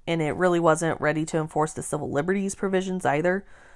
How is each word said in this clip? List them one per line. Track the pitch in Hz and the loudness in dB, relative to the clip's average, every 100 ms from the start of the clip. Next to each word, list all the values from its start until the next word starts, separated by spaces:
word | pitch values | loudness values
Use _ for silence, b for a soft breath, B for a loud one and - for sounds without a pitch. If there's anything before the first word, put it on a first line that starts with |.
| - | -4
and | 165 | -2
it | 151 151 | 0 2
really | 180 175 | 2 4
wasn't | 170 156 165 - | 4 4 2 0
ready | 151 151 | 0 0
to | 165 165 | -2 -2
enforce | 156 156 156 | -2 -2 -2
the | - | -4
civil | - 147 139 | -6 -6 -2
liberties | 139 170 196 196 | -2 0 0 -2
provisions | - 196 190 190 185 135 | -4 -2 -2 -2 -2 0
either. | 143 175 190 - b b | 2 2 0 -4 b b